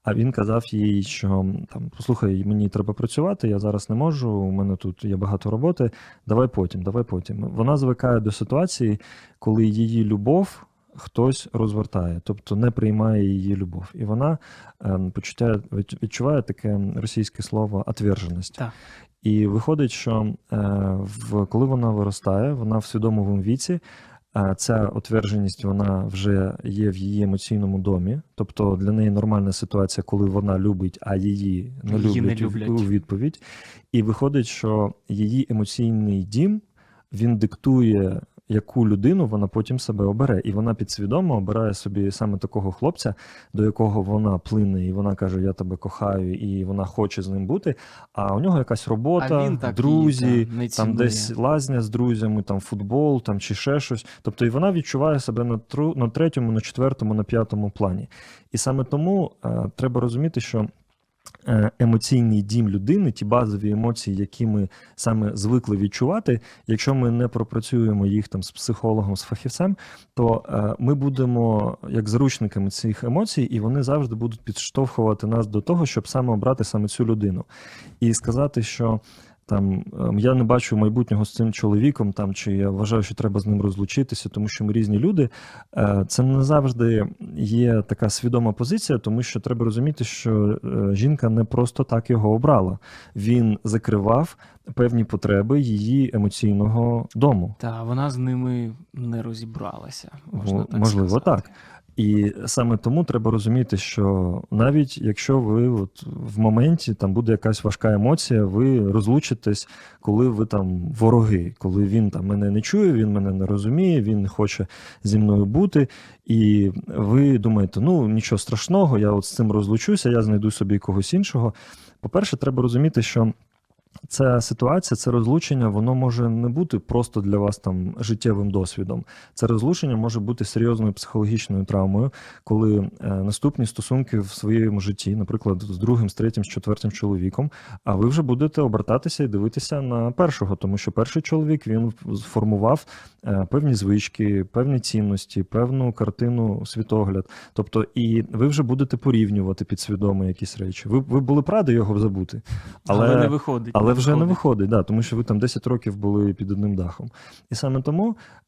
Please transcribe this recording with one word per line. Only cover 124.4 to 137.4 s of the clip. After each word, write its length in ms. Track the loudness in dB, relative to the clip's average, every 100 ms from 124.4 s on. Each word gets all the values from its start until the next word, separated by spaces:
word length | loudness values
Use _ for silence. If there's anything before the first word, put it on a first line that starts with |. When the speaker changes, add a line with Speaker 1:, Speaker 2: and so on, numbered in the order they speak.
Speaker 1:
ситуація, 540 | 0 0 2 2 0 -2
це 160 | 2
розлучення, 580 | 2 2 2 0 0 2
воно 260 | 2 0 2
може 340 | 0 0 0
не 200 | 0 0
бути 300 | -2 -2 -2
просто 420 | 0 0 0 -2
для 160 | 0 2
вас 200 | 2 0
там 380 | -2 -2 -4 -4
життєвим 520 | -4 0 0 0 0
досвідом. 540 | 0 -2 -4 -6 -6 -8 -16 -20
Це 140 | -2 0
розлучення 480 | 2 2 0 0 0
може 240 | -2 -2
бути 260 | -4 -4 -4
серйозною 480 | 0 0 2 0
психологічною 720 | -2 -6 -2 0 -2 -2 -4 0
травмою, 460 | 0 2 2 0 -4 -16 -20
коли, 460 | -2 2 4 2 0 -6
е, 60 | -6
наступні 580 | -4 -4 -2 -2 0 -4
стосунки 540 | -4 -4 -2 0 -2
в 80 | -4
своєму 500 | -6 0 2 2 0
житті, 360 | -2 -4 -4 -4
наприклад, 460 | -4 -2 -2 -2
з 160 | -4 -4
другим, 320 | 0 2 0
з 40 |
третім, 300 | 0 -2 -2
з 40 | -6
четвертим 440 | -6 -4 -4 -4
чоловіком, 600 | -4 -2 -2 -2 -2